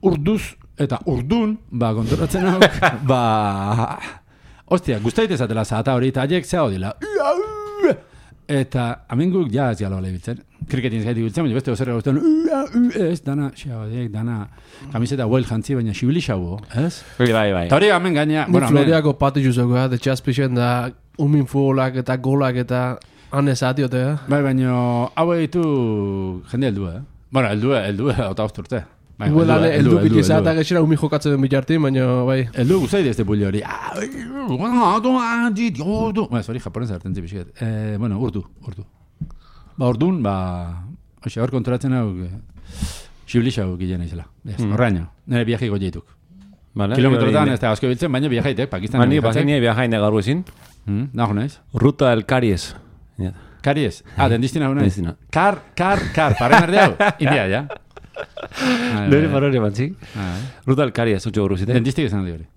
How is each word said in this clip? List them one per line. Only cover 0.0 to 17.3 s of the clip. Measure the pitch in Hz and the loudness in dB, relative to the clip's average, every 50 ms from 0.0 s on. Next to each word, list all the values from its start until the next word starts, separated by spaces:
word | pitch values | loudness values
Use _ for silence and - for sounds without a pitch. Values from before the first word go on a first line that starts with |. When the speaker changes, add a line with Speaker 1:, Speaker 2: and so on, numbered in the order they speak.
Speaker 1:
Urduz | - 190 170 151 143 180 220 202 - - - - - - - | 4 2 2 2 0 0 0 0 -2 -8 -14 -18 -20 -20 -6
eta | - 147 - 127 - - | -4 -2 -2 -2 -4 -2
urdun, | 180 139 123 120 139 214 233 226 214 214 220 - - | -2 -2 -2 0 0 0 2 2 0 -2 -6 -10 -10
ba, | - 123 120 113 110 | -4 -2 0 0 0
konturatzen | 110 113 113 - - 165 - - 190 180 | -2 0 0 0 0 0 -2 0 0 0
hau, | 190 180 185 220 180 - - 185 | 2 4 4 4 4 4 2 0
<laughs> | 170 131 110 151 | 0 0 0 0
ba... | 127 131 123 120 113 110 110 107 101 98 98 98 101 107 113 113 - - - - - - - _ _ _ _ - - - - _ | 0 2 2 2 2 2 2 0 0 -2 -2 -2 -2 0 0 -2 -2 -4 -10 -12 -16 -16 -18 _ _ _ _ -20 -20 -20 -20 _
Ostia, | - 180 180 - - 123 104 | 0 0 0 0 -2 -2 0
gustaite | 104 117 - - 226 196 185 | -2 0 0 2 0 0 0
zatela | 127 123 107 113 110 107 | -2 -2 -2 0 -2 -2
zahata | - 117 107 113 139 131 | -2 -2 -2 0 0 0
hori, | 123 123 | 2 2
eta | 135 127 131 | 0 0 0
haiek | 127 139 180 180 - | -2 0 -2 -2 -2
zea | - - 175 151 | -2 -2 0 0
hodila. | 117 95 95 92 101 - - | 0 0 -2 -4 -6 -6 -8
Ua, | - 427 415 392 285 285 311 359 415 440 427 427 415 415 415 415 403 | -10 -4 -2 -2 0 0 0 0 -2 -6 -6 -10 -10 -10 -6 0 2
ua. | 320 220 - - _ _ - - - - - - | 2 2 0 -6 _ _ -20 -20 -20 -20 -20 -8
Eta | - 147 139 131 131 - 127 123 117 120 - - _ | -2 -2 -2 -2 -2 -2 -4 -4 -4 -6 -8 -10 _
amenguk | 113 123 160 185 180 190 175 127 | -2 0 0 2 2 0 0 0
ja | 101 135 143 127 | 0 0 0 0
ez | 113 90 | -2 -2
galo | 104 95 98 95 | -4 -4 -4 -4
lebiltzen. | 92 95 92 90 - - 120 - - _ _ _ - - | -4 -6 -8 -8 -8 -10 -10 -10 -12 _ _ _ -10 -6
Kriketin | - 127 117 127 110 113 | -4 -4 -2 -2 -2 -2
ez | 107 | -2
gaitik | 117 120 110 117 | -2 -2 -2 -2
biltzen, | 113 104 170 165 | -2 -2 -2 -2
baina | 139 110 | 0 0
beste | 131 131 135 | -2 -2 -2
ozer | 120 98 131 127 | -2 -2 -2 -2
gauzen, | 120 117 110 139 135 | -2 -2 0 0 0
ua, | 151 - 320 311 311 330 330 320 269 269 | 2 2 2 2 2 2 0 0 0 -2
ua, | - - 240 240 240 - 226 190 160 | -2 0 2 2 2 2 0 0 0
ez, | 175 156 | -2 -2
dana, | - 143 139 147 143 139 | -4 -4 -4 -2 -2 -4
xea, | - - - 139 120 | -6 -10 -12 -10 -8
horiek, | 110 110 107 113 123 123 113 | -8 -8 -6 -6 -6 -6 -6
dana, | 101 107 113 117 120 110 101 - - - - - - - 139 139 | -6 -4 -4 -4 -4 -6 -8 -10 -14 -20 -20 -20 -20 -20 -16 -8
kamiseta | 143 113 120 120 139 135 123 | -4 -2 -2 -2 0 -2 0
Wild | 107 120 131 123 - | 2 2 0 0 0
jantzi, | 117 110 110 - 139 | -4 -4 -2 -2 -2
baina | 127 117 110 101 | -2 0 -2 -2
xibili | - 123 123 151 175 - | 0 0 0 2 0 0
xau, | - 110 95 90 85 90 104 104 - - | -2 -2 -2 -4 -6 -8 -10 -12 -6 -4
ez? | 120 147 175 170 - - - - | -2 -2 -2 -4 -8 -18 -20 -2
Speaker 2:
Bai, | - 123 120 | 0 2 4